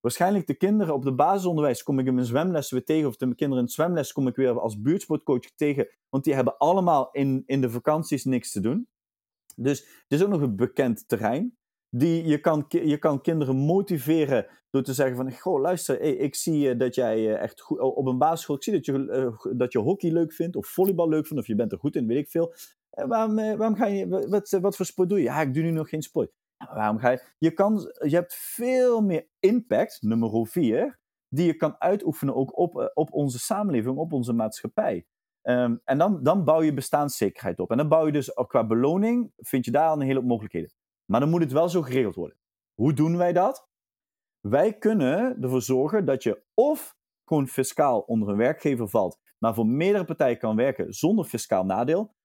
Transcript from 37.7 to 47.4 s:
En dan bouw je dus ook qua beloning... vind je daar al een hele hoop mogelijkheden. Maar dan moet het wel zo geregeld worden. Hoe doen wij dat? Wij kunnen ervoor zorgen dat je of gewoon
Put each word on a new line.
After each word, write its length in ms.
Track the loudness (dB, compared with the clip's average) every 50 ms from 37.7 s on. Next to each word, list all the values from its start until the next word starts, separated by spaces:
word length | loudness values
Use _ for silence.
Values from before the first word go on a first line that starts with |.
En 60 | 0
dan 120 | 0 2 2
bouw 180 | 2 2 2
je 60 | 2
dus 240 | 0 -2 -4 -4 -4
ook 120 | -6 -6 0
qua 180 | 0 0 2
beloning... 640 | 2 2 2 2 2 2 2 0 0 0 0 -2 -4 _
vind 280 | _ -10 -4 -4 -2 -2
je 60 | 0
daar 180 | 0 2 2 2
al 60 | 2
een 120 | 0 0
hele 120 | 0 0 0
hoop 100 | 0 0
mogelijkheden. 440 | -2 -2 -4 -6 -8 -8 -8 -8 _ _ _ _ _ _ _
Maar 160 | -2 0 2
dan 100 | 2 2
moet 100 | 2 2
het 120 | 0 2
wel 160 | 2 2 2 2
zo 140 | 0 -2
geregeld 320 | -2 0 0 0 0 0 -2
worden. 240 | -6 -10 -10 _ _ _ _ _ _ _ _ _
Hoe 180 | 0 0 0
doen 240 | 2 2 2 2 2
wij 160 | 2 2 2
dat? 360 | 2 2 2 2 0 -4 _ _ _ _ _ _ _ _ _ _ _ _ _ _ _ _
Wij 380 | _ 0 2 2 2 2 0 0
kunnen 640 | 0 2 2 4 2 2 2 0 0 -2 -4 -4
ervoor 200 | -4 -2 -2 -2
zorgen 420 | 0 0 0 0 0 2 0 0 2
dat 180 | 0 0 0
je 200 | 0 -2 -2 -2 _ _ _
of 420 | 2 4 4 2 -2 -6 -16 _ _ _ _ _ _ _
gewoon 240 | -2 0 0